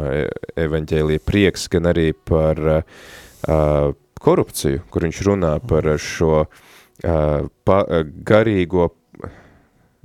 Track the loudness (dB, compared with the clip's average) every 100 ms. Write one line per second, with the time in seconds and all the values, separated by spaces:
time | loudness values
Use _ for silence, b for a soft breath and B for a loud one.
0 | -4 -4 -4 -8 -10 -4 -2 -2 -2 -2
1 | 0 -2 0 2 2 0 -4 0 0 2
2 | 0 -2 -2 0 2 0 0 0 -2 B
3 | B B B B -2 0 2 2 0 -4
4 | _ -2 2 2 0 -4 -4 -4 -4 -4
5 | -4 -2 0 2 0 -2 0 0 2 -2
6 | -4 -2 2 2 0 B B B B B
7 | -2 0 0 -2 -4 _ 2 2 2 -2
8 | -2 -6 2 2 4 0 0 0 0 _
9 | _ -18 -18 B B B B B B B